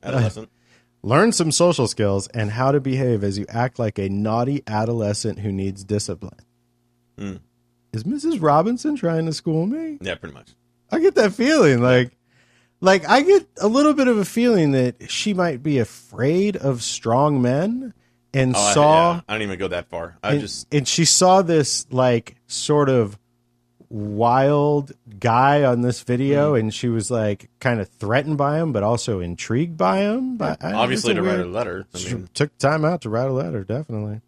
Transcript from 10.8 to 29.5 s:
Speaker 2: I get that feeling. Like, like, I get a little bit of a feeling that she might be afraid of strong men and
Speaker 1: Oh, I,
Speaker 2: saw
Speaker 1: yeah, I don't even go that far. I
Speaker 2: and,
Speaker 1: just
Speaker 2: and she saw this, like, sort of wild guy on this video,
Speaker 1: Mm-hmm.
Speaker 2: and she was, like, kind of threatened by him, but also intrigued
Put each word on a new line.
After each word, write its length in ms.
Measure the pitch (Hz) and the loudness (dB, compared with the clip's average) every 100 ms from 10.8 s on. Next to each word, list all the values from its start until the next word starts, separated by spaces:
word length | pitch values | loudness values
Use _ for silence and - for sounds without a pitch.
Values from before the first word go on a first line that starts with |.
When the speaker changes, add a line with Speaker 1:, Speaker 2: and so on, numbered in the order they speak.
| _ | _
Speaker 2:
I 80 | - | 2
get 160 | 359 - | 2 4
that 180 | 214 | 2
feeling. 480 | - 254 311 170 123 | 2 2 6 6 6
Like, 360 | 123 123 120 _ _ _ _ _ _ _ | 4 4 2 _ _ _ _ _ _ _
like, 260 | 180 190 151 | 2 2 4
I 140 | 233 | 2
get 260 | 311 392 - - | 6 4 4 -4
a 60 | 208 | 0
little 260 | 240 294 | 4 4
bit 140 | 294 254 | 4 2
of 100 | 220 | 2
a 80 | 190 | 0
feeling 460 | - 240 214 156 | 0 2 4 4
that 400 | 135 123 - - | 2 0 -2 -10
she 220 | - - | -6 -4
might 280 | 185 175 131 | -2 -2 -2
be 160 | 151 139 | -2 0
afraid 760 | 110 - _ - 127 175 202 190 | -2 -6 _ -4 0 2 0 -2
of 240 | 139 123 | -4 -4
strong 600 | - - 113 120 147 143 | -6 -6 0 2 2 2
men 520 | 123 135 190 247 262 - _ _ _ | 0 0 -2 -4 -8 -16 _ _ _
and 220 | 139 131 123 | -2 0 2
Speaker 1:
Oh, 40 | |
I, 140 | 104 | 2
Speaker 2:
saw 400 | 101 147 156 170 170 | 4 6 6 4 0
Speaker 1:
yeah, 60 | - | -6
I 60 | |
don't 80 | 107 | -6
even 160 | 104 92 | -6 -4
go 80 | 92 | -4
that 220 | 87 85 | -6 -8
far. 280 | 85 85 85 | -10 -10 -8
I 80 | 101 | -2
Speaker 2:
and, 80 | 143 | -2
Speaker 1:
just 320 | 113 - - | -4 -12 -4
Speaker 2:
and 140 | 151 127 | -2 -2
she 180 | - 165 | 0 2
saw 360 | - 185 185 | 4 6 6
this, 420 | 175 160 139 - - | 4 2 2 -2 -4
like, 440 | 127 127 120 - _ _ | 0 2 2 -2 _ _
sort 420 | - - 147 139 | -10 0 2 4
of 300 | 131 107 101 _ _ _ _ _ _ _ | 2 0 -6 _ _ _ _ _ _ _
wild 1040 | 107 104 104 117 131 135 147 147 147 139 - - 104 | -10 -6 0 2 4 2 2 2 0 -4 -14 -20 -4
guy 440 | 120 117 135 147 | 0 4 4 4
on 180 | 139 120 | 2 2
this 200 | 123 120 | 0 -4
video, 520 | - 123 139 143 147 | -4 -2 0 2 2
Speaker 1:
Mm-hmm. 60 | 139 | 2
Speaker 2:
and 140 | 110 | 0
she 140 | 107 123 | -4 -2
was, 220 | 113 101 | -2 -2
like, 380 | 120 107 104 - _ | -2 -2 -4 -10 _
kind 200 | 131 117 | -2 -2
of 100 | 95 | -4
threatened 480 | _ 101 123 143 151 | _ -2 0 0 -2
by 180 | 143 151 | 0 0
him, 140 | 165 | -2
but 80 | 113 | 0
also 380 | 101 117 - 101 | 0 -2 -2 -4
intrigued 580 | 87 87 - | -6 -8 -4